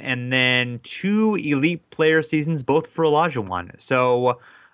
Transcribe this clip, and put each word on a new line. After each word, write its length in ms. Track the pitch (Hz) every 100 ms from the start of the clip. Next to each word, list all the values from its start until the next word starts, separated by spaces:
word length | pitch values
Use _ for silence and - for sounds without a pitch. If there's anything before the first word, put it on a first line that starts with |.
and 280 | 135 127 123
then 500 | 131 127 123 123 120
two 540 | - - 190 208 220 202
elite 520 | 151 143 151 170 _
player 320 | - 160 160
seasons, 420 | 156 156 147 160
both 240 | 123 147 160
for 200 | - 160
Olajuwon. 760 | 147 170 131 98 90 90 -
So, 580 | - 131 127 123 123 120 - - _